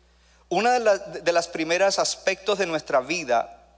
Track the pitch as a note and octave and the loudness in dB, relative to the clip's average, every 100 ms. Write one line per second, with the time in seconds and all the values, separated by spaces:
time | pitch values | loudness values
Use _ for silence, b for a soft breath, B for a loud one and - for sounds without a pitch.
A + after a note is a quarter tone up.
0 | b b b b b F3 A#3 B3 A3 F#3+ | b b b b b 0 2 2 4 2
1 | D#3+ E3 E3+ E3+ E3+ E3 D#3+ F3 G3 F#3+ | -2 -6 0 0 0 -4 -2 2 2 2
2 | - - - F#3+ - G3 F#3 D#3+ - C#3+ | -2 -2 -2 -2 -2 -2 -2 -4 0 0
3 | B2+ F3 C#3 A#2 - - - | 0 -6 0 -2 -2 -10 -20